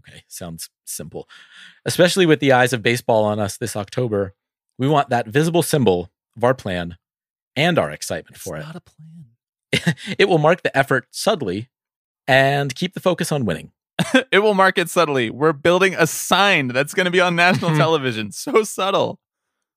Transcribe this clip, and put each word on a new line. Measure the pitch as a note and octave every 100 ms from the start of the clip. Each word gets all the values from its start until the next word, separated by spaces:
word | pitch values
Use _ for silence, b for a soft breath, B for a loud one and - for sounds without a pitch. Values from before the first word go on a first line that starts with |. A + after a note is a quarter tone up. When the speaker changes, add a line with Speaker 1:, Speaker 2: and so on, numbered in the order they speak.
| -
Speaker 1:
Okay, | - -
sounds | - F2 E2 - _
simple. | - - D#2+ - - B B B B B
"Especially | - C#3 F3 G3
with | E3+ D3
the | C#3
eyes | B2 B2
of | A#2+
baseball | A#2+ B2 - A2
on | G#2 G#2+
us | G2+ -
this | A2+
October, | G#2+ G2+ - B2 G2+ F#2+ - _ _ _ -
we | C3+
want | D3 C#3
that | A#2+ A2
visible | C3 D#3+ E3
symbol | C#3 D3+ A#2 F2 F2+ _ _ A2+
of |
our | A#2+
plan | C3 G#2 F2+ F2 E2+ _ _ _ _ _ -
and | E3 D#3
our | D2+
excitement | D2+ - E2+ - -
Speaker 2:
It's |
Speaker 1:
for | - D#2
it. |
Speaker 2:
not | D#3 E3+
a |
plan. | - _ D#3+ E3 B2 _ _ _ _ - - - -
Speaker 1:
<laughs> | -
It | G3
will | E3
mark | D3+ F3+
the | - C#3
effort | C#3 C3 -
subtly | - F#3+ G3+ G#2 G2 B2+ _ _ _ _ _ -
and | C3+ C3+ C#3+ C#3+
keep | - F#3
the | -
focus | F#3 E3+ E3+
on | D3
winning." | G#2 D2+ D2+ _ _ -
Speaker 2:
<laughs> | - B3+ -
It | F#3
will | G#3+
mark | F#3+ F#3+ F#3
it | E3+
subtly. | F3 D#3 C3+ A2+
We're | A2+ D#3
building | C#3 E3+ F3+ F#3+ D#3+
a | E3
sign | - - F3+ G3+ F3 B2+
that's | B2 D3
gonna | - F3+
be | F3
on | F3
national | E3+ F3 F3+ F3 D#3
Speaker 1:
<laughs> |
Speaker 2:
television. | D#3+ D#3 C3 A2 G#2
So | - - A3+
subtle. | A3 - F#3+ F3+ A#2+ - _ _ _ _ _